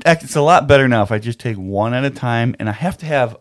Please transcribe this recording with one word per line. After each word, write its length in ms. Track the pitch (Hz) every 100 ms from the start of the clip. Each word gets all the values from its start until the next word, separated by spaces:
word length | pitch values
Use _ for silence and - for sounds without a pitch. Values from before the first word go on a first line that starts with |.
| 165
I, 60 |
it's 240 | 160 139 156
a 60 |
lot 260 | 147 151 147
better 220 | 139 135
now 120 | 117
if 120 | 101
I 40 | 110
just 200 | 113 117
take 160 | 123 104
one 380 | 95 98 110
at 100 | 123
a 60 | 139
time, 480 | - 123 117 117 -
and 80 | 107
I 60 |
have 240 | 104 170 190
to 80 | 156
have 320 | 143 120 104